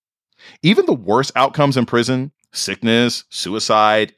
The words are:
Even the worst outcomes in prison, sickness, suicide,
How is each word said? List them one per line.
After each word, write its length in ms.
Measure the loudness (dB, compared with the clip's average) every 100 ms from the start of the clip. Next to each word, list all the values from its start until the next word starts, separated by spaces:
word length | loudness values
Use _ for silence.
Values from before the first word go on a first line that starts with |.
| _ _ _ _ -20 -4
Even 220 | 0 2
the 80 | 0
worst 400 | -2 0 0 0 0
outcomes 380 | 0 2 0
in 120 | 0 0
prison, 440 | 0 0 -2 -6 -12 _
sickness, 720 | -10 -8 -4 0 2 2 -2 -10
suicide, 840 | -12 -8 -6 0 2 4 2 0